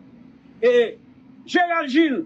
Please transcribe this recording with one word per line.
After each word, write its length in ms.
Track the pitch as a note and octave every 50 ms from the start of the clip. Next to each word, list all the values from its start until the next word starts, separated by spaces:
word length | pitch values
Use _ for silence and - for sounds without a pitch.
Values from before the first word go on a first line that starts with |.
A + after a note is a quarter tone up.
| - - - - - - _ _ _ _ _ - A3
E 80 | B3 B3 A#3+ A#3 G#3 - - _ _ _ _ _ - - - -
Gérald 480 | - - F4+ F4 F4 E4+ E4 D4+ C4+
Gilles 320 | A#3+ D#4 E4 D4+ C4 F#3 -